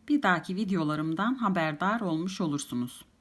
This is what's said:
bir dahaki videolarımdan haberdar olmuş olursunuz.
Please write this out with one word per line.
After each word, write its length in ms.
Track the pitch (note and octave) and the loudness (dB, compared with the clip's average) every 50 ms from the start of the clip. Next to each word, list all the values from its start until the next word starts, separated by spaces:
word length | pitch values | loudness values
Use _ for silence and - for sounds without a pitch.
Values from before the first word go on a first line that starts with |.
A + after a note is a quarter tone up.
| _ - | _ 2
bir 160 | D4 C#4+ - | 0 2 4
dahaki 320 | G3+ F3+ E3 D#3 - F#3+ | 4 2 2 2 -4 -2
videolarımdan 800 | F#3 A3 F#3+ G3 F3 D#3+ D3+ D3+ D#3 D#3 D#3+ D#3+ E3 G3 A#3 C4 | -2 0 0 2 2 2 2 0 0 0 -2 0 0 0 0 0
haberdar 640 | C4 A#3+ G3+ F#3 F3+ D#3+ D#3 D3+ D3+ F3+ F#3+ G#3+ A#3 | 0 0 0 2 2 2 0 0 0 0 0 0 0
olmuş 400 | A3+ F3+ D#3+ D#3+ E3+ F#3+ F#3 - | 0 -2 -2 0 -2 -4 -2 -2
olursunuz. 640 | F#3+ D#3+ C#3+ C#3+ - - - B2 B2 B2 - - - _ _ _ | -2 0 0 -2 -4 -4 -4 -4 -4 -4 -8 -14 -20 _ _ _